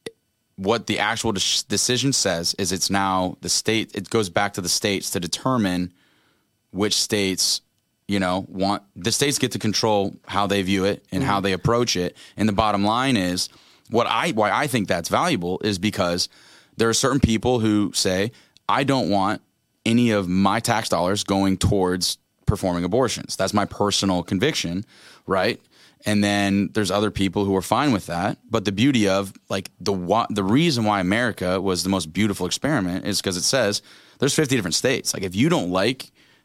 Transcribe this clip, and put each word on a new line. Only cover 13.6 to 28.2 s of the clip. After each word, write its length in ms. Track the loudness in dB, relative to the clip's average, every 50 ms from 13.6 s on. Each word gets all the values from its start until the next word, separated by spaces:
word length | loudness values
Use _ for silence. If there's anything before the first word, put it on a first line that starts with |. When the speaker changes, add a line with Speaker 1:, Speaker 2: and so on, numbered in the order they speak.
| -20 _ -20 _ _ -2
Speaker 1:
what 160 | 0 0 0 2
I, 240 | 0 0 0 0
why 200 | 0 0 0 2
I 160 | 2 0 0 0
think 200 | 0 -2 0 0
that's 220 | -2 -2 -2 0
valuable 500 | 0 0 2 2 0 0 -2 -2 -4 -2 -2
is 160 | -2 -2 0
because 480 | -2 -2 -2 0 0 0 0 -2 -2 -6 -8 -14 -20 -20 -20 -20 -20 _ _ 0
there 120 | 0 2
are 40 | 2
certain 260 | 2 2 2 4 4
people 400 | 4 4 2 2 2 2 2 2
who 320 | 4 4 4 2 2 0 -2
say, 380 | -2 -2 0 0 0 -2 -4 -6 -10 _ _ _ _ _ -2
"I 160 | 0 0 2
don't 260 | 2 0 0 2 2
want 320 | 0 2 2 0 -2 -4 -8 _ _ _ _ _ _ _ _
any 260 | 2 2 4 4 4
of 160 | 4 2 2 2
my 300 | 0 2 2 2 2 2
tax 300 | 0 0 0 0 0 0
dollars 340 | 0 0 2 0 0 -2 -2
going 340 | 0 0 2 2 2 2 2
towards 600 | 2 2 2 2 2 2 0 0 -2 -4 -4 -6 _ _ _ _ _
performing 380 | -2 0 0 0 0 0 0 0
abortions. 520 | 0 2 0 0 0 -2 -6 -8 -10 -4
That's 180 | -4 -2 0 2
my 120 | 0 0
personal 580 | 0 -2 -2 0 0 0 0 0 0 0 0 -2
conviction," 600 | -2 -2 0 0 0 0 -2 -4 -4 -6 -6 -8 -10 -16 -20 -20 -20 -20 -18 _
right? 340 | -2 0 0 0 0 -2 -4 _ _ _ _ -20 -20 _ _ -4
And 180 | 0 2 2 2
then 460 | 2 2 2 2 2 2 2 0 0 0
there's 180 | -2 -2 0
other 200 | 0 0 0 0
people 320 | 0 0 -2 0 0 0 0
who 100 | 2 0 0
are 40 |
fine 300 | 0 2 0 2 2 2
with 140 | 0 0 -2
that. 320 | -4 -4 -4